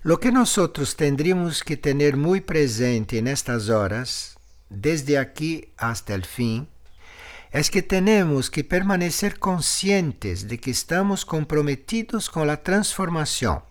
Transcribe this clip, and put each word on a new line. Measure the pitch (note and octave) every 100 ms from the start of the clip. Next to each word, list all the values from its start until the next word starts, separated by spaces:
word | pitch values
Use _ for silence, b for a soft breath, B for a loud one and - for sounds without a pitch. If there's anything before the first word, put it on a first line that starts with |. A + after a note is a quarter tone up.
Lo | D#3 E3
que | B3
nosotros | B3+ A#3+ - E3+ - C3+ -
tendríamos | D3 C#3 D#3+ F#3 E3+ D3
que | - D3
tener | C#3+ C#3 D3 C3+
muy | D#3 F#3+
presente | - D#3+ C#3 A2 B2 A#2 G#2+ A#2
en | A#2+
estas | C#3 - A#2+ G#2
horas, | A2 G2 G#2+ B2 - - - - - _
desde | G2+ B2 D#3+ C3+ C#3+
aquí | C3 - D#3 D#3+ - -
hasta | A#2 A#2 -
el | G2 F2+
fin, | - A#2 A2+ D3 - - B B B B B B
es | C#3+ D3+
que | F#3+
tenemos | F3 F#3+ F#3+ G#3+ E3+ C#3 B2+
que | - C#3+
permanecer | F3+ G3 F#3+ F3 - G3+ -
conscientes | F#3+ F3+ - - F#3+ G3+ D#3+ - G#2 F2+ G#2
de | A#2+
que | -
estamos | A#2+ - E3+ G3 F#3+
comprometidos | - D#3+ D3 D3+ D3 C3+ - A3+ A3+ A3+ -
con | E3 D3+
la | D3+
transformación. | - G3 G3+ - F3+ E3 D3 - A#2 C#2+ -